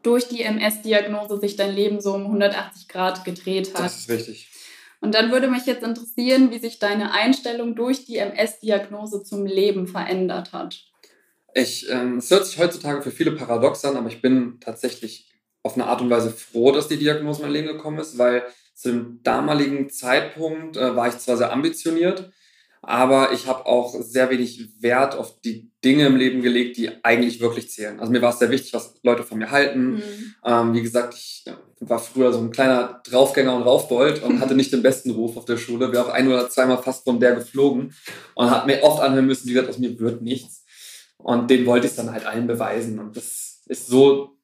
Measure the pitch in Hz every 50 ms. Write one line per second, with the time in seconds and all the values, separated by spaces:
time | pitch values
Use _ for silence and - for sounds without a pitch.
0 | - 233 240 247 240 - 240 233 226 220 214 214 214 214 214 - - 220 214 208
1 | 202 208 208 208 208 214 208 202 208 202 - - 196 202 196 202 208 214 208 202
2 | - 202 196 202 196 202 214 202 202 202 202 190 196 - - - - - - 185
3 | 185 185 185 185 - 180 175 - - 190 190 190 185 - - 180 175 180 - -
4 | - - 117 113 117 - 107 - - _ - - - - - - - - _ _
5 | - 214 214 220 226 233 247 262 262 262 254 247 - 269 240 - 226 233 226 -
6 | - - - - 240 254 262 269 262 247 233 226 233 226 - - 208 202 208 214
7 | 208 - - 202 220 247 269 - - 247 233 240 233 233 220 226 240 254 269 262
8 | - - 233 208 202 202 202 - 220 220 - - - 220 208 190 202 - 208 208
9 | 214 214 208 202 202 - 208 202 202 196 190 190 196 202 196 190 180 180 - 180
10 | 180 - 185 185 185 175 175 175 180 - - - - - - - _ _ _ _
11 | - _ _ _ _ _ _ _ _ _ _ 131 123 - - - - - 123 123
12 | 123 127 123 123 - - 180 202 190 - - 156 175 170 - - - 147 139 139
13 | - 131 - - 165 156 - - 127 117 117 113 123 147 - - - 139 139 123
14 | 113 113 - - - 127 131 127 120 117 117 - - 117 110 - - 123 - -
15 | 113 107 - - _ _ _ _ _ _ _ _ _ 113 - 127 120 - 120 123
16 | 127 120 120 117 113 113 - - - - - 117 120 135 139 147 151 - 156 139
17 | 147 147 151 151 147 147 147 147 147 143 147 151 156 156 156 156 - 151 151 156
18 | - - - 120 123 123 123 123 123 - - _ _ _ _ - - 127 120 120
19 | 113 120 - - _ 123 117 123 143 151 151 147 143 139 143 139 135 - - -
20 | 127 123 131 151 160 - - 156 160 160 160 156 160 160 - 104 127 127 117 117
21 | 117 123 120 - - - 123 113 117 - 110 131 147 165 160 - - 165 165 165
22 | 170 180 196 185 190 - _ _ _ _ _ _ _ _ _ _ - - - 123
23 | 131 131 135 135 135 - 123 123 - 131 127 - - - 120 123 120 - - -
24 | 117 113 120 131 131 127 131 123 123 117 - - 113 107 - _ - 120 123 127
25 | 139 139 - 139 - - - _ - 117 110 110 - _ _ _ - 131 139 147
26 | 147 135 131 127 131 127 127 127 120 117 120 123 123 120 - 117 113 - - -
27 | - 117 120 120 123 117 117 - 117 113 117 117 110 - - - 104 107 104 104
28 | 110 110 123 120 117 120 120 - 123 117 131 131 - - - 113 - - _ _
29 | - 123 120 117 117 - 110 110 113 113 139 143 143 143 - 131 127 131 117 107
30 | 104 104 104 104 - 220 - _ - 120 120 117 117 117 117 120 113 113 117 123
31 | 120 120 - - - - - - _ - - - - _ _ _ 117 - 120 117
32 | - - - 131 127 123 123 117 113 113 117 - 135 131 127 123 123 127 - -
33 | _ - 123 127 139 139 - 143 135 131 127 120 117 123 131 - - - 123 120
34 | 139 151 147 - - 123 120 120 113 - 135 135 131 - - 123 113 131 127 -
35 | - 127 110 110 117 117 117 113 - - 120 117 - - 117 117 131 127 123 123
36 | 123 123 - 127 131 135 127 123 123 123 - - 127 127 127 127 - 131 127 -
37 | - 135 123 113 123 123 123 117 - - - 135 139 143 123 123 143 - - -
38 | - - - - - - _ - 123 120 123 120 - 139 135 - 143 151 147 -
39 | - 139 131 135 131 135 131 - - 123 123 127 - - - 120 127 117 - 113
40 | 113 117 - - 113 117 131 131 - - - - _ _ - - - - - -
41 | - _ _ _ - - 123 120 117 123 131 127 123 120 120 120 120 - - -
42 | 113 113 120 110 - - 107 117 123 117 117 117 110 101 104 117 113 117 107 107
43 | 107 107 110 120 - - - - - - - _ _ _ 123 - - - 123 131
44 | 139 143 139 139 139 - _ _